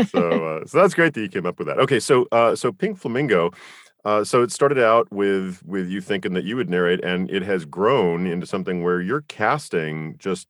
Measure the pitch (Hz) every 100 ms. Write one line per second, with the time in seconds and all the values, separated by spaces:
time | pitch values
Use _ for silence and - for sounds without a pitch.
0 | 240 - - - 80 78 - 151 190 -
1 | 165 143 104 98 87 - 78 71 135 135
2 | - 127 123 117 117 104 127 104 196 196
3 | 131 117 143 92 85 - - - - _
4 | 104 104 104 127 120 - 143 139 113 113
5 | - 101 101 98 92 90 82 95 90 98
6 | 92 101 98 92 82 123 92 87 87 90
7 | - 90 92 98 92 95 78 69 104 135
8 | 92 85 92 87 85 98 92 90 87 90
9 | 90 139 147 - 107 147 - 90 78 78
10 | 78 - 98 92 -